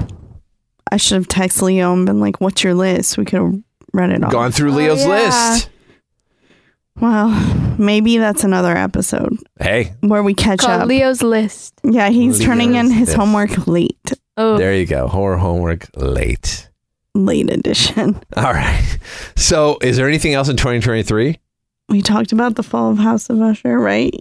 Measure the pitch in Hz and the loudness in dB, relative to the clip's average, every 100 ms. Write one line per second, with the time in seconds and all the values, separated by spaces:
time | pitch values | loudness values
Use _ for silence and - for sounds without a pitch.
0 | - - - - _ _ _ _ - 202 | -6 -12 -20 -20 _ _ _ _ -4 -2
1 | - 190 180 190 185 - 185 185 180 180 | 0 0 -2 -2 -2 0 0 2 2 2
2 | 185 208 208 - 190 - 190 175 190 185 | 0 0 -2 -2 -4 -2 0 0 0 0
3 | - - 196 185 175 190 - _ - 190 | -2 -4 -2 0 0 -4 -8 _ -6 -2
4 | 180 180 - 117 123 123 147 139 156 151 | 0 0 0 0 0 0 0 2 2 2
5 | - 202 233 240 233 226 - _ _ _ | 2 2 2 2 2 0 -2 _ _ _
6 | _ _ _ _ _ _ _ _ _ - | _ _ _ _ _ _ _ _ _ -4
7 | 233 214 220 208 208 - - - 208 208 | 0 2 2 2 0 0 -2 0 2 2
8 | 220 233 214 202 202 185 180 175 190 202 | 2 2 2 0 0 2 0 0 -2 -4
9 | 190 - - - - - 90 113 98 101 | -4 -2 -4 -4 -10 -6 -2 0 -2 -2
10 | 208 208 202 196 214 285 262 175 180 269 | 0 2 0 0 0 0 0 0 0 2
11 | 262 254 233 220 214 - - _ 254 220 | 2 0 0 0 -2 -6 -20 _ 0 2
12 | 202 240 247 208 113 233 240 247 240 226 | 4 4 2 2 2 2 2 2 2 2
13 | 240 156 202 208 208 185 170 170 - - | 2 2 2 2 0 -2 0 0 0 -4
14 | - - _ - 220 214 - 196 - 67 | -8 -10 _ -4 0 2 2 0 0 -2
15 | 64 92 98 90 90 87 85 85 - - | -2 -2 0 0 0 0 -2 -4 -8 -6
16 | 65 62 57 62 - - - _ _ _ | -4 -2 -2 -4 -6 -10 -14 _ _ _
17 | _ 208 190 - - - - - - - | _ -2 0 0 0 -2 -2 -2 -2 -2
18 | 127 - - - 131 80 - - - - | -2 -4 -8 -4 -2 0 0 0 0 -2
19 | - - - - - 160 147 147 127 123 | -10 -18 -8 -2 0 2 2 2 0 0
20 | 135 156 156 139 139 123 123 120 120 113 | 2 0 0 0 0 0 0 0 0 -2
21 | 101 107 135 165 _ _ _ _ - 202 | 0 0 0 -2 _ _ _ _ -2 0
22 | 196 214 220 226 240 226 214 233 226 208 | 0 -2 0 0 0 -2 -4 -2 0 2
23 | 220 226 - 226 220 214 247 240 208 107 | 2 0 -2 0 0 0 0 0 0 0
24 | - - | -2 -4